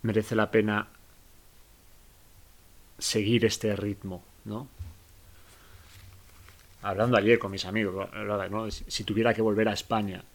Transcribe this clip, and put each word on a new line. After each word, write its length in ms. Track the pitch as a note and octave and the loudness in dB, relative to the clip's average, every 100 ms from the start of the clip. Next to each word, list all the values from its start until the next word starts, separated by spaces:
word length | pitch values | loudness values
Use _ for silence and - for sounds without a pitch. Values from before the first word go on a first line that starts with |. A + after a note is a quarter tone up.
merece 320 | A2+ G#2+ G#2+ A2 | 2 0 0 0
la 160 | G#2 | 4
pena 380 | A2 G#2+ G#2+ - - - - - - - - - - - - - - - - - - - - - - | 4 2 -2 -4 -16 -20 -20 -20 -20 -20 -20 -20 -20 -20 -20 -20 -20 -20 -20 -20 -20 -20 -20 -20 -8
seguir 460 | - A2 G#2 A#2 A2 | -2 0 4 4 4
este 300 | - A2 G2+ | 2 -2 -2
ritmo, 480 | G#2 G2 F#2+ F2+ - - G#2+ | -4 -6 -8 -12 -14 -18 -10
¿no? 220 | G#2+ C3+ - - - - - - - - - - - - - - - - - - - - - | -10 -10 -12 -14 -14 -20 -20 -20 -20 -20 -20 -20 -20 -20 -20 -20 -20 -20 -20 -20 -20 -20 -8
Hablando 340 | G2+ F#2+ A#2+ A#2 | -6 0 4 4
ayer 220 | G#2 A#2 | 6 4
con 100 | G2+ | 4
mis 160 | G2 F#2 | -6 -4
amigos, 440 | G#2 G2+ F#2+ F#2+ | -2 -2 -4 -8
hablaba, 340 | G#2 G#2 G#2 F#2+ | -8 -4 -4 -4
¿no? 220 | G#2 A2 | -6 -6
Si, 140 | - - | -10 -8
si 160 | - | -8
tuviera 300 | G#2 G#2 A#2 | -4 0 2
que 80 | A2+ | 2
volver 280 | A2 G#2 A2 | 2 2 0
a 40 | |
España 500 | G2+ - A2+ G2+ F2+ - | -2 -2 -2 -2 -8 -14